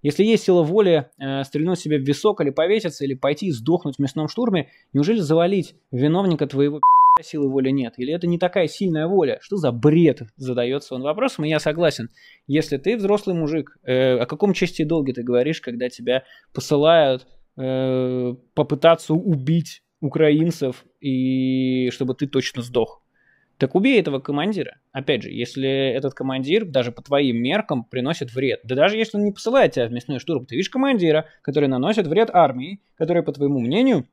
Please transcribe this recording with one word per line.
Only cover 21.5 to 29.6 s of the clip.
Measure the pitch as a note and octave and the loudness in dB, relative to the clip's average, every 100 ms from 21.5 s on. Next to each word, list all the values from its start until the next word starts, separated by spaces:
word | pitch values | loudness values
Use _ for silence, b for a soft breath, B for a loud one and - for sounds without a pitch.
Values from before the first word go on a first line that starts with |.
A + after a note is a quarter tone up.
| C3 C3 B2+ B2+ | 0 0 0 -2
чтобы | - C3 B2+ | -2 -6 -4
ты | C#3 | -2
точно | C3+ B2+ - | -2 -4 -8
сдох? | A#2+ B2 A2+ - _ _ _ _ _ _ | -4 -2 -2 -6 _ _ _ _ _ _
Так | C3+ F#3 | 0 2
убей | A#3 B3 | 4 2
этого | D#3+ C3+ | 2 -4
командира. | C3 C#3+ F3+ G3+ - _ _ | -4 -4 -2 -4 -8 _ _
Опять | C3+ C3+ C3 | -10 -2 -2
же, | - | -2
если | A2 A#2+ C3+ C3 | -8 -8 -4 -2
этот | C3+ C3+ B2 C3+ | 0 -2 -2 -4
командир, | - C3+ C3 C3 G3+ | -6 -6 -4 0 0
даже | G3 C3+ B2 | 0 -2 -2
по | A#2+ | -8
твоим | - C#3+ C#3 A#2 | -2 0 2 0
меркам, | B2 G3 G#3+ C3+ | 0 -2 -2 -6
приносит | A#2 C3 B2+ E3 A#2+ | -4 -6 -4 -6 -6
вред. | A#2+ C3+ A2 | -4 -2 -4
Да | A2+ B2+ | -4 2
даже | F3 G#3+ | 2 2
если | A3 G#3 | -2 -2
он | G#3 | -2
не | |
посылает | G3+ A3+ C4 | -2 0 4